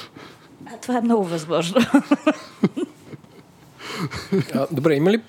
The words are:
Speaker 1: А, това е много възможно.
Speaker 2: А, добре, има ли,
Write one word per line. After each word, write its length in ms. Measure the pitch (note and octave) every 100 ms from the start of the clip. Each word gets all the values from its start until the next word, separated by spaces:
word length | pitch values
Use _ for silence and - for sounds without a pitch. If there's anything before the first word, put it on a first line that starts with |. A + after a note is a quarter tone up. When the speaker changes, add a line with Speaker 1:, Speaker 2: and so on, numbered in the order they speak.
| - - - - - - -
Speaker 1:
А, 120 | A3+
това 160 | - B3
е 40 |
много 220 | A#3 A3+
възможно. 580 | F3+ E3+ D#3 D#3+ E3+ G3+ A#3 D4 - C#4+ - - - - G3 - - - - - - - - _ - - - - E3 - - F#3+ -
Speaker 2:
А, 140 | A#3 C3+
добре, 240 | D3 D#3 C#3+
има 160 | E3
ли, 100 | A3+